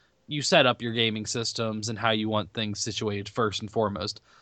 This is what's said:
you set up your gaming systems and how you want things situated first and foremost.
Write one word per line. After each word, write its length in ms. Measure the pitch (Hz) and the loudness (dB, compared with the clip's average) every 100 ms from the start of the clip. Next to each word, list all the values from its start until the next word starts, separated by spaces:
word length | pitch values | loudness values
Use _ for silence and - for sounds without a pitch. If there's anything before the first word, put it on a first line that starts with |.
| _ _ - | _ _ -10
you 160 | 147 | -6
set 240 | 131 180 131 | 2 4 6
up 160 | 120 | 2
your 100 | 117 | -2
gaming 320 | 117 113 110 | 0 0 0
systems 640 | 104 123 113 - 113 107 107 | -4 -4 -4 -2 -2 -2 -6
and 100 | 110 | 0
how 120 | 113 | 2
you 180 | 110 110 | 2 2
want 240 | 110 101 | 0 0
things 280 | - 107 101 | -4 -4 -4
situated 480 | - 101 113 101 101 | -4 -2 -2 -2 -4
first 340 | - 110 98 | 0 0 0
and 80 | 107 | -4
foremost. 500 | - 107 101 101 - - - | 0 2 2 -2 -4 -14 -20